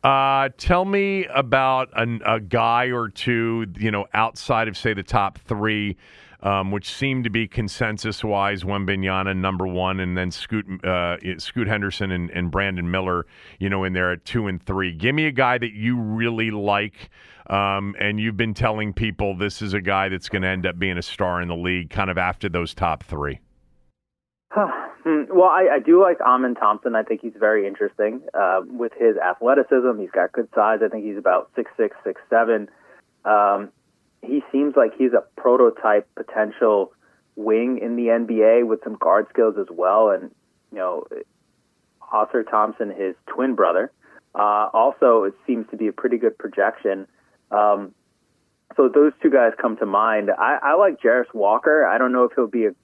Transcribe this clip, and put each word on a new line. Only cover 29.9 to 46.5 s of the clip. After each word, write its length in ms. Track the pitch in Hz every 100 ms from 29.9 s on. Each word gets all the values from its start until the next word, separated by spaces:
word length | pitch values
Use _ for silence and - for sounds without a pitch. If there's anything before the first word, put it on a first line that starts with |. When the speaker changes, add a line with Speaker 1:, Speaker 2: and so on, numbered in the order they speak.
| 107
Speaker 2:
He's 120 | 92
got 200 | 95 90
good 160 | - 113 -
size. 240 | 107 107
I 60 | 107
think 160 | 110
he's 140 | 104 101
about 340 | 92 90 - -
six 120 | 113 -
six, 180 | 107 - 101
six 160 | - -
seven. 400 | 113 113 110 104 _ _ - _ _ 101
Um, 440 | 107 104 101 101 _ _ _ _ _
he 200 | - 143 -
seems 280 | 135 143 139
like 160 | 113 -
he's 140 | 127
a 100 | 117 - -
prototype 720 | 127 123 120 113 110 104 - -
potential 760 | - 110 107 - 117 104 92 _ _ _ _ -
wing 440 | 107 110 123 123
in 160 | 113 120
the 140 | 117
N 140 | 117 113
B 180 | 113
A 200 | 110 117
with 160 | 117 110 -
some 100 | 107
guard 320 | 82 101 107
skills 280 | - 113 104
as 80 | 95
well. 400 | 85 90 104 110
And, 220 | 92 92 _ _ _ _
you 60 | 104
know, 280 | 92 85 - - - _ _ _ _ _ _ _ -
Ausar 360 | 107 107 127 110
Thompson, 400 | 107 107 - 104
his 240 | 101 95 90 -
twin 280 | - 131 110
brother, 360 | 90 87 123 _ _ - _
uh, 360 | - 104 104 107
also 520 | 110 123 - 131 113 98
it 80 | - -
seems 240 | 117 110
to 40 | 107
be 140 | 107
a 20 |
pretty 260 | - - 120
good 200 | 117 -
projection. 680 | 104